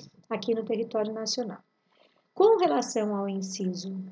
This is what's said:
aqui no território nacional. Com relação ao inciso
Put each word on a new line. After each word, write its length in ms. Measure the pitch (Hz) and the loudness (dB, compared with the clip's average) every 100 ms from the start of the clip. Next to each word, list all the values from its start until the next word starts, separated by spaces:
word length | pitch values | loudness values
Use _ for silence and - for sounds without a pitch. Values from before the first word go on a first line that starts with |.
| - _ - | -20 _ -8
aqui 260 | 220 - | -4 -2
no 100 | 226 | -2
território 480 | 220 220 233 220 214 | -2 -4 -2 -2 -2
nacional. 460 | 220 220 - 220 - _ _ _ _ _ _ _ | -4 -6 -4 -6 -8 _ _ _ _ _ _ _
Com 240 | - 415 427 | 6 6 8
relação 560 | 349 - - 226 208 | 4 2 0 -2 -2
ao 140 | 202 196 | -2 -2
inciso 640 | 196 185 - 185 175 190 190 - | -4 -6 -4 -4 -4 -8 -10 -12